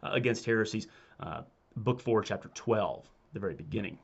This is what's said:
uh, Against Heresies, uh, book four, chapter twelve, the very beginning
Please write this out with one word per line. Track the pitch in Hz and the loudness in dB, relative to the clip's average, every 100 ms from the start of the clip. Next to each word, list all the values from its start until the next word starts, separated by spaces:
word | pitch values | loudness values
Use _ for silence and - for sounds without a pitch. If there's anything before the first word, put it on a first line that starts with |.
uh, | - | 0
Against | 131 123 117 | 2 2 2
Heresies, | - 113 107 110 - - - - | 2 2 4 0 -6 -14 -20 -12
uh, | - 80 - _ _ - | -8 -8 -10 _ _ -4
book | 110 123 | 0 0
four, | - 110 | 4 2
chapter | 98 98 - | 4 -4 -6
twelve, | - - 107 90 62 - _ _ | -8 0 2 2 -2 -10 _ _
the | 104 | -6
very | 98 | -4
beginning | 78 82 113 95 - | -4 -4 -4 -4 -8